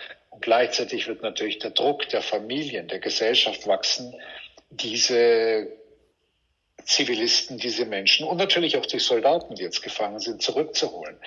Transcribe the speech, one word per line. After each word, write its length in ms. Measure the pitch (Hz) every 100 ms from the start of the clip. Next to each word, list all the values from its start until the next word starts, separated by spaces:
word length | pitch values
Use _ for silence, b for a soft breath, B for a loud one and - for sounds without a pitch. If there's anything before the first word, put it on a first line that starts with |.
| B B _
Und 120 | -
gleichzeitig 680 | - 117 120 - - 120 120
wird 160 | -
natürlich 340 | 110 - 107 -
der 120 | 110
Druck 360 | - - - -
der 120 | 110
Familien, 680 | - 107 110 139 147 107 85
der 120 | 95
Gesellschaft 680 | 104 - 113 127 - - 104
wachsen, 480 | 95 - - 123 - B B B B -
diese 1000 | - 117 120 - 120 117 113 113 110 95 - - _ _ _ _ _ _ _ _ -
Zivilisten, 760 | - - 139 113 175 - - 127
diese 280 | 123 107 110
Menschen 420 | 98 98 - 160
und 100 | 175
natürlich 400 | 196 175 160 139
auch 80 | -
die 140 | 123
Soldaten, 560 | - 117 131 165 - 107
die 80 |
jetzt 180 | 90 -
gefangen 380 | - - 104 107
sind, 220 | 117 104
zurückzuholen. 760 | - 143 156 - 151 - - -